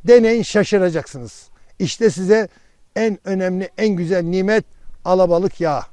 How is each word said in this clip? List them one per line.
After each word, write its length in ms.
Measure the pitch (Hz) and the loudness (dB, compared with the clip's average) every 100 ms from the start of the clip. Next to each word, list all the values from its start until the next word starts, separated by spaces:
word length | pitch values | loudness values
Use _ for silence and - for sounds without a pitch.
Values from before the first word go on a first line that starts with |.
Deneyin, 400 | - 240 226 233 | 6 6 6 0
şaşıracaksınız. 1040 | 196 208 190 202 180 160 - 135 117 - - - - - | 0 -2 0 0 0 -2 -8 -16 -16 -18 -20 -20 -20 -6
İşte 300 | 180 - 226 | -6 0 0
size 380 | 151 185 220 202 _ _ _ _ - | 0 2 2 0 _ _ _ _ -4
en 240 | 220 196 190 | -2 -4 -6
önemli, 440 | 190 185 185 190 - | -4 -2 -4 -8 -2
en 120 | 220 | -2
güzel 340 | 185 170 185 | -2 -2 -2
nimet 420 | 170 185 190 220 - - - - - | -2 -2 0 0 -2 -18 -18 -12 -2
alabalık 560 | 185 180 170 190 - | 2 2 2 0 -2
yağı. 200 | 165 139 - | -4 -4 -8